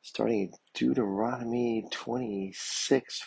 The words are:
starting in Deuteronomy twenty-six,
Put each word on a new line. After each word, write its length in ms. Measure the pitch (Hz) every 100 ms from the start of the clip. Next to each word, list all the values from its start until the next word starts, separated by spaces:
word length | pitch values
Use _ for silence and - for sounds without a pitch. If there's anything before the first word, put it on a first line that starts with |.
starting 380 | - - 113 113
in 100 | 98 - _
Deuteronomy 1120 | - 123 131 104 98 113 123 117 120 120 113 104
twenty-six, 1300 | - - 123 120 101 95 92 - - - 135 - -